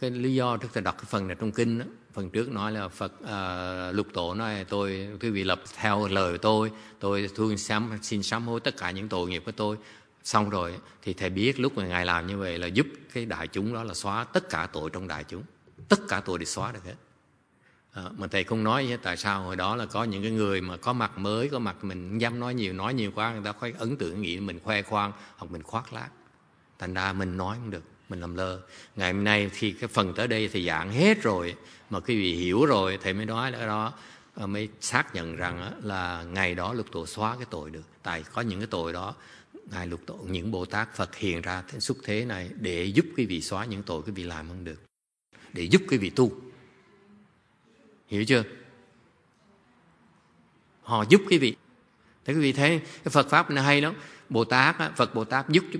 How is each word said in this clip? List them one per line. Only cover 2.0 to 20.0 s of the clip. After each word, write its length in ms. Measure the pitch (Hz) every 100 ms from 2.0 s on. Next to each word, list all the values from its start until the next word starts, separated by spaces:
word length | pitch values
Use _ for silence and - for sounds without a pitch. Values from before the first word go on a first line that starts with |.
| -
phần 180 | - 92
trước 200 | 104 123
nói 220 | 110 107
là 160 | 107 95
Phật, 240 | - 95 - -
à, 680 | 104 92 90 90 92 90
Lục 140 | 98 -
Tổ 220 | 92 87
nói, 300 | 98 113 104 92
"Tôi, 400 | 101 98 95 101 107
quý 100 | 117
vị 140 | 101
lập 180 | 95 90 -
theo 340 | - 110 104 101
lời 300 | 98 92 87
tôi, 340 | 107 110 110 107 - -
tôi 280 | 101 101 101
thương 240 | 101 110 104
sám, 400 | - 107 113 107
xin 200 | - 107
sám 240 | 98 113 117
hối 140 | 117
tất 160 | 135 -
cả 140 | 90
những 180 | 95 104
tội 200 | 98 90
nghiệp 140 | 87 -
của 60 |
tôi." 240 | 110 107 107 - - - _
Xong 260 | - 110 104
rồi 280 | 101 85 90 - -
thì 120 | -
thầy 160 | 90 95
biết 300 | 92 117 131
lúc 160 | 131 113
mà 100 | 92
Ngài 200 | 90 90
làm 200 | 85 87
như 120 | 98
vậy 200 | 92 85
là 80 | 87
giúp 200 | 95 156 - -
cái 140 | 127 113
đại 220 | 80 82
chúng 260 | 98 107
đó 100 | 117
là 100 | 113
xóa 300 | - 101 107
tất 260 | 123 185 -
cả 180 | 78 90
tội 180 | 82 80
trong 180 | 92 92
đại 160 | 76
chúng. 180 | 76 95 143 _ _ - -
Tất 120 | 208 -
cả 120 | 98
tội 180 | 101 87
đều 80 | 80
xóa 260 | - 98
được 120 | 110
hết. 100 | - - _ _ _ _ _ _ _ _ _
À, 80 | 98 92 80
mà 100 | 95
thầy 180 | 98
không 200 | 90 110
nói 220 | 107 127 131
vậy, 100 | 120
tại 140 | 92 87
sao 260 | 104 98
hồi 140 | 92 92
đó 200 | 92 120
là 100 | 107
có 180 | 101